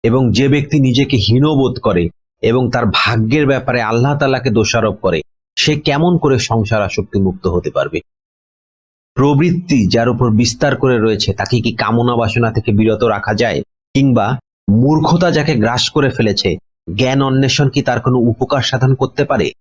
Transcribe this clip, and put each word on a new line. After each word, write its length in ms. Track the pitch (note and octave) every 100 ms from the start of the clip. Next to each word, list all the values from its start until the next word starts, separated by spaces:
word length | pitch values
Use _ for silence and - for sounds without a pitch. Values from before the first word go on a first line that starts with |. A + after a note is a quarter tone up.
এবং 300 | A2+ B2+ B2
যে 160 | G2 C3+
ব্যক্তি 320 | D3 C#3+ D3+
নিজেকে 360 | C3 B2 C3+ B2+
হীন 280 | G#2 B2
বোধ 360 | D3+ C#3+ C3 -
করে 280 | A2+ F2+ F2 _ _ _
এবং 280 | A2 B2 B2
তার 140 | B2+ A2+
ভাগ্যের 520 | - - A2 A2 D3 C#3+
ব্যাপারে 360 | C3 B2+ B2
আল্লাহ 360 | A2 A#2 C3+ D3
তাআলাকে 320 | C#3 C3 B2
দোষারোপ 440 | G#2+ G#2+ A#2 G#2+
করে, 280 | - F#2+ E2 - _ _ -
সে 220 | - D3
কেমন 380 | - C#3+ F3 E3+
করে 200 | C#3+ B2+
সংসার 440 | - A2+ G2 A2
আসক্তি 380 | G2 - G2 G2
মুক্ত 260 | F#2+ F#2 F2+
হতে 240 | F2 -
পারবে? 300 | C#2+ D2 E2 _ _ _ _ _ _ _ _ _ _ _
প্রবৃত্তি 720 | - C#3+ C#3+ E3+ F3 - C#3 F#2+
যার 220 | A#2 A#2
উপর 220 | A#2 -
বিস্তার 460 | G#2+ A#2 - D3 C3+
করে 220 | C3 A#2+
রয়েছে 340 | A2 G#2 -
তাকে 260 | - G2 A#2+
কি 120 | A2
কামনা 440 | A2+ A2 A#2 A#2+ A#2+
বাসনা 360 | A2 A#2+ A#2
থেকে 200 | A2+ -
বিরত 320 | G#2 A2 G#2+
রাখা 300 | A#2 G2+ G#2+
যায়? 280 | A2 A#2 D#2+ - _ _
কিংবা 440 | C3+ C3+ A#2 G#2 C3 _ _ -
মূর্খতা 600 | G#2+ C3 D#3 D#3 E3 F3
যাকে 240 | D3+ D3
গ্রাস 360 | C3 G#2+ A#2+ -
করে 200 | D#3 C3+
ফেলেছে, 460 | A#2+ A2 - G2 D#2+ _ _ -
জ্ঞান 280 | F#2+ B2+ C3+
অন্বেষণ 460 | C3+ C3 C3+ - C#3
কি 140 | C#3+
তার 180 | C3 A#2+
কোনো 180 | B2+ B2+
উপকার 440 | A#2 A2 B2+ C#3
সাধন 320 | - B2+ C3
করতে 300 | C3 C3 -
পারে? 280 | C#3+ C3 D#2+ -